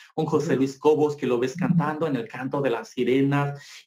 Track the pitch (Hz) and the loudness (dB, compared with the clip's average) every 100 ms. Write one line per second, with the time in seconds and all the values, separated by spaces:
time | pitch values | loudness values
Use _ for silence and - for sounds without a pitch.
0 | - - 156 151 135 127 135 - 151 147 | -12 -6 0 0 2 0 0 2 2 4
1 | 147 143 127 120 131 - 127 170 147 151 | 2 0 -2 0 -2 -2 0 0 0 -2
2 | 160 127 113 123 135 143 135 117 113 - | -2 -2 -6 -10 -6 -2 -2 -2 -4 -2
3 | 120 135 139 139 143 139 - - | 0 2 2 2 0 -4 -14 -20